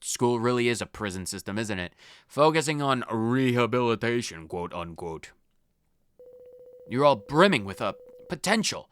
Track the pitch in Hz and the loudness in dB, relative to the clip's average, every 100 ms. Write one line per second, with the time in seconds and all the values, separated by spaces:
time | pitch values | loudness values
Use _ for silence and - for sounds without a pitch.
0 | - - 123 120 117 123 120 113 101 - | -8 0 2 2 2 2 2 0 -4 -6
1 | 107 92 90 98 - 101 110 98 87 _ | -6 -6 -8 -8 -6 -6 -4 -4 -6 _
2 | - - _ - 151 160 151 147 143 135 | -20 -20 _ 2 4 4 0 -2 0 0
3 | - 113 113 127 131 120 120 123 120 113 | -2 -2 0 2 2 2 2 2 2 0
4 | 117 120 117 82 80 90 87 87 85 82 | 0 -2 -4 -10 -10 -8 -6 -8 -10 -10
5 | 85 78 - _ _ _ _ _ _ _ | -10 -12 -14 _ _ _ _ _ _ _
6 | _ _ - - - - - - - 123 | _ _ -20 -20 -20 -20 -20 -20 -8 2
7 | 147 127 98 147 196 156 98 95 107 - | 4 4 0 6 6 6 -2 -4 -4 -4
8 | - - - 139 - 220 185 87 - | -14 -20 -12 -8 0 0 0 -6 -12